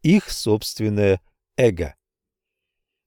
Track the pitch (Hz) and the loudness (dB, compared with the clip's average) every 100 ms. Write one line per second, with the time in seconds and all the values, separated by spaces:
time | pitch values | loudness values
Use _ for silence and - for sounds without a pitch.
0 | 151 202 - - 113 107 - - 107 104 | 2 2 0 -6 -2 -2 -4 -6 -4 0
1 | 101 92 - _ _ - 120 87 76 - | 2 0 -4 _ _ 0 0 0 -8 -10
2 | _ _ _ _ _ _ _ _ _ _ | _ _ _ _ _ _ _ _ _ _